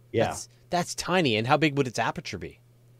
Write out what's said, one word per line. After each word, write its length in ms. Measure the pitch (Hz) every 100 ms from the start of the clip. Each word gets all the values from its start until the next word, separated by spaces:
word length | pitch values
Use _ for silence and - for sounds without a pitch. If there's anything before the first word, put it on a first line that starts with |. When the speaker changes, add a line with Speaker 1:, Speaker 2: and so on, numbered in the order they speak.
| _
Speaker 1:
Yeah. 140 | 110 101
Speaker 2:
That's, 240 | 78 - - _
that's 240 | 175 175 -
tiny. 420 | - 180 156 107
And 100 | 117
how 80 | 147
big 220 | 151 139
would 100 | 127
its 120 | 113
aperture 400 | 120 160 - 95
be? 200 | 80 - _ _ _ _